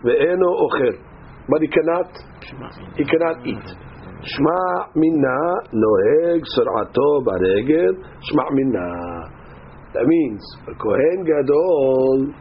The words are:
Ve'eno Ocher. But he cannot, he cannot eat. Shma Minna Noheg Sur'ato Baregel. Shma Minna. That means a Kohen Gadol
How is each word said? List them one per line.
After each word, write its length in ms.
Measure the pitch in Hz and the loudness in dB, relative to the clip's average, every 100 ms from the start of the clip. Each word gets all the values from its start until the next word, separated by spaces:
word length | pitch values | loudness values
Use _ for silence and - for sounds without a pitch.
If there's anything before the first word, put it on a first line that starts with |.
| 120 | 2
Ve'eno 640 | 127 151 180 180 160 147 | 2 2 2 2 2 0
Ocher. 240 | 151 127 95 - - - - - | 2 0 -2 -12 -20 -20 -18 -2
But 100 | 147 | 0
he 80 | 156 | 2
cannot, 400 | 170 156 170 175 - - - - - 123 - - - | 2 2 0 -4 -10 -20 -20 -18 -16 -16 -16 -16 -4
he 80 | |
cannot 420 | 143 160 165 127 123 | 0 2 0 -2 -8
eat. 220 | 101 92 - - - - - | -10 -12 -18 -20 -20 -18 -16
Shma 720 | - - 151 180 185 180 - 156 | -12 0 0 2 -2 -4 -4 0
Minna 440 | 160 160 135 131 170 185 - 113 | 2 2 0 0 -2 -4 -4 0
Noheg 680 | 110 101 101 151 170 170 139 - | 4 4 4 4 2 0 0 0
Sur'ato 640 | 120 107 104 - 143 147 120 | 0 0 -2 0 2 2 0
Baregel. 760 | 92 92 98 127 156 185 190 - - - | 0 2 2 2 2 2 0 -8 -16 -2
Shma 140 | - 143 | -2 0
Minna. 340 | 139 135 104 90 87 87 85 82 - - - - - - | 0 0 -2 -4 -8 -10 -12 -14 -18 -20 -20 -20 -20 -10
That 120 | - 123 | -2 2
means 340 | 165 143 101 - - - | 2 0 -4 -14 -18 -16
a 40 | - | -6
Kohen 500 | 110 101 147 185 170 | -2 2 2 0 0
Gadol 1080 | 147 135 143 180 160 135 131 131 135 139 151 | 0 2 2 2 2 2 2 2 2 0 -6